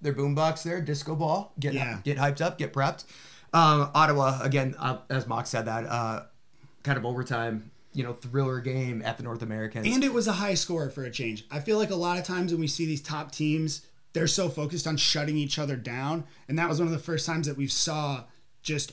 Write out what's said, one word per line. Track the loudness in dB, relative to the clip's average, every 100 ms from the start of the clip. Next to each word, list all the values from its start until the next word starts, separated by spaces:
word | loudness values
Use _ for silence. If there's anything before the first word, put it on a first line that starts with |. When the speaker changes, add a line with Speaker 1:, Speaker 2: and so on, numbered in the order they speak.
Speaker 1:
their | -4
boombox | 0 0 2 2 2
there, | -2 -2
disco | -2 -2 -2
ball, | 0 2 0 -2 -4
get, | -2
Speaker 2:
Yeah. | 0 -2 -4
Speaker 1:
get | -2 2
hyped | 2 2
up, | -2 -2
get | -4
prepped. | 0 0 0 -10 -20 -20 -20 0
Um, | 6 8 6 4
Ottawa | 6 6 6 4 2
again, | 2 2 2 0
uh, | -2 -4 -2
as | -2 -2
Mock | -2 -2
said | -2 -2
that, | -2
uh, | -2 -2 -2 -4 -8 -18 -20 -20 -20 -6
kind | 0 0
of |
overtime, | 0 -2 -2 0 0 -2 -6 -18 -10
you | -6
know, | -6
thriller | -6 -4 0 2 0
game | -2 -2 -2 -2
at | -4 -4
the |
North | -6 -6
Americans. | -4 -4 -4 -2 0
Speaker 2:
And | 2
it | 2
was | 2 2
a |
high | 0 0
score | 0 0 -2 -2
for | -6
a | -8
change. | -4 -4 -6 -8
I | -6
feel | 0 2
like | 2
a | 0
lot | 0 0
of |
times | -2 -2 0
when | 0
we | 0
see | 0 -2
these | -2
top | -4 -8 -6
teams, | -2 0 2 0 -4 -10 -20 -8
they're | 0 2
so | 2 0
focused | 0 -4 -2 -2
on | 2
shutting | 2 2 0 0
each | 0 -2
other | -2 -4
down, | -4 -4 -2 -2 -4 -12 -4
and | 0
that | 2
was | 2
one | 2
of |
the | 0
first | -2 -2 0
times | -2 -2
that | -2
we | -2
saw | 0 0 0 -2 -4 -8 -20 -20 -12
just | -6 -4 -4